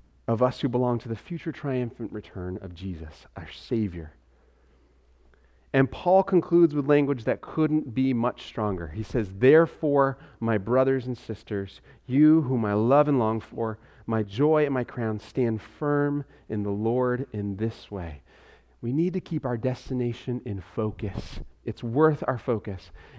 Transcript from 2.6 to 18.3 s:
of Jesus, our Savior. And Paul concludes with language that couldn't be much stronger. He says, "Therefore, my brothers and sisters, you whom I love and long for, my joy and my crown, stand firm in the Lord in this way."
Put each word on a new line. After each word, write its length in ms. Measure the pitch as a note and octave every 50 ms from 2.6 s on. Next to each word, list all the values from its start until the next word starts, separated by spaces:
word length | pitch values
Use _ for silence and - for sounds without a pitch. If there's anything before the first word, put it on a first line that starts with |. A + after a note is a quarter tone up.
of 140 | - F2+ F2
Jesus, 500 | E2 F#2 F#2+ F2 D#2+ D#2+ D#2 - - - - _
our 100 | - D#2+ -
Savior. 640 | - - - - B2 A2+ G#2+ F#2+ E2 F2 D#2 D2+ - _ _ _ _ _ _ _ _ _ _ _ _ _ _ _ _ _ _ _ _ _ _ _ _ _ _ _ _ _ _ _ -
And 160 | A#2 C3 -
Paul 340 | - - - F3 F#3 F#3+ F#3+
concludes 520 | - F#3+ F3 - - E3+ F3 E3+ D3+ D3
with 120 | D3 C3+
language 360 | C#3+ D3 D3 C#3+ C#3 C#3 A#2+ A2
that 160 | B2+ A2 -
couldn't 560 | - - - D#3 D#3 D3 D3+ D#3 - B2+ A2
be 180 | B2+ C3 C3+ B2+
much 320 | A#2 A#2 B2 - - -
stronger. 440 | - - B2 G#2+ G#2 F#2+ F2 E2+ D2+
He 140 | D#2 G#2+ G#2+
says, 280 | - - B2 G#2+ F#2 F#2+
"Therefore, 800 | F#2+ B2 C3 D#3 D#3+ E3 D#3+ - - D#3+ D3 C#3+ C#3 C3+ C3+ C3 - - - - _
my 160 | A#2 A2+ A2
brothers 500 | G2+ G2 A2+ A#2+ C3 C3 C3+ C3+ C3 A#2
and 100 | B2+ A#2+
sisters, 600 | - - - G#2+ - - - G#2+ G2 G2 F#2+ - - - - - - _
you 360 | - B2+ C#3+ D3+ D3+ D#3+ D#3+
whom 240 | D3 B2+ C3 A#2 A2
I 80 | G#2 G#2
love 340 | G#2+ A2+ A#2+ C3+ D3 D3
and 100 | D3 C#3+
long 220 | B2+ A2 A2 A2+ A2
for, 380 | - - - A#2 A2+ A2 G#2+ - - - - - -
my 160 | - A2+ A2
joy 440 | G#2+ G2 G2+ A#2 D3 D#3 D#3+ D3+ C#3+
and 80 | C#3+ C3+
my 100 | B2+ A#2
crown, 340 | - - B2 A2+ A2 G#2+
stand 440 | G#2 - - - C3+ B2 A#2 A2+ G#2
firm 640 | - - - - D3+ D3 D3 C#3+ C#3+ C#3+ C#3+ D3 C#3+ - - - _ -
in 140 | G#2+ G#2 G2+
the 80 | G2+
Lord 540 | G2+ G#2 A2 A2+ A#2+ B2+ B2+ B2 B2 B2 C#3 -
in 240 | - G#2 G2+ G2+ G2
this 340 | F#2+ A2 A2+ - - - -
way." 320 | G2+ F#2+ E2+ E2 D2 C#2 - _